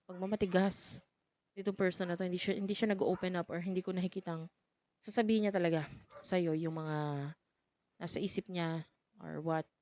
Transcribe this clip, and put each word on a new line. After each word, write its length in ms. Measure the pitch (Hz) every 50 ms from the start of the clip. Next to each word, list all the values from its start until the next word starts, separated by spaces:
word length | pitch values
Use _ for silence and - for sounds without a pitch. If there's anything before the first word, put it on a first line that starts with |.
| _
pagmamatigas 960 | - 185 180 190 196 214 202 208 185 180 185 190 196 180 - - - - - - _ _ _ _ _ _ _ _ _ _ 196
nitong 160 | 190 208 190
person 320 | 196 190 185 180 - 185
na 80 | 175 170
to. 80 | 170 190
Hindi 160 | 180 180 180
siya, 160 | - 202 190
hindi 200 | 202 196 190 208
siya 160 | - 226 214 202
nag-open 480 | 190 - - 180 - - 180 185 175
up 100 | 165 -
or 80 | - 175
hindi 240 | 170 196 185 185 175
ko 80 | 196
nakikitang 560 | 185 185 180 180 - 196 - 175 165 160 160 170 - _ _ _ _ _ _ _ _ _ -
sasabihin 460 | 226 - 247 226 214 226 214 214 202
niya 40 | 196
talaga 340 | 185 175 170 165 160 147 - - - - - - - -
sa'yo 320 | - 190 180 175 165 156
yung 240 | 160 165 160 160 160
mga 180 | 156 156 151 151 151 147 143 139 139 147 160 - _ _ _ _ _ _ _ _ _ _ _ -
nasa 200 | - 170 - -
isip 280 | - 185 - - - -
niya 360 | 180 175 170 165 165 160 160 - _ _ _ _ _ 202
or 240 | 165 160 156 151 156
what. 240 | 165 160 160 160 - _ _